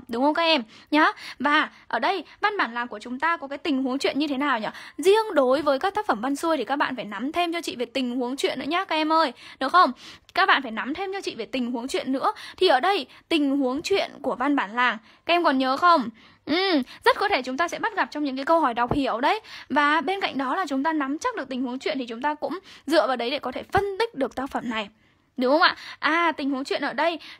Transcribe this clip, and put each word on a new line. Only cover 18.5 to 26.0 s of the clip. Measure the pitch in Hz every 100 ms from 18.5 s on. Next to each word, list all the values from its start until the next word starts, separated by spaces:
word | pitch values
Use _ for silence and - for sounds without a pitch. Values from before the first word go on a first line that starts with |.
| 330
hỏi | 285
đọc | 233 240
hiểu | 285 262 208
đấy. | 285 415 - - -
Và | 269 294 311
bên | 330 392
cạnh | 381 262
đó | 262 330
là | 349
chúng | 269
ta | 302
nắm | 311 269 302
chắc | 494 453
được | 269
tình | 262
huống | 262 262
chuyện | 349 262
thì | 240
chúng | 226
ta | 294 302
cũng | - 359 - - -
dựa | 311 220
vào | 247
đấy | 233
để | 285
có | 247
thể | 254
phân | - 381 403 381
tích | 453 277
được | 262 -
tác | 269
phẩm | 247 240
này. | 220 202 _ _ _ _ -
Đúng | 247
không | 302
ạ? | 349 - -
À, | -